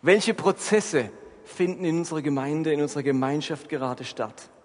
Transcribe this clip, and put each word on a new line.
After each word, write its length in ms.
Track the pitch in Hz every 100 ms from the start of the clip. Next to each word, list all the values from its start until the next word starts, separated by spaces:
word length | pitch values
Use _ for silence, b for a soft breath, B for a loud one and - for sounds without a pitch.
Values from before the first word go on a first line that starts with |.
Welche 320 | - 202 220
Prozesse 760 | 220 185 190 - 214 - 151 107 - - -
finden 400 | - - 180 185
in 140 | 180 165
unserer 240 | 170 160
Gemeinde, 500 | 147 139 135 156 160
in 100 | 147
unserer 220 | 147 147
Gemeinschaft 640 | 139 131 131 147 147 151 -
gerade 380 | 147 131 123 123
statt? 440 | - 110 - - -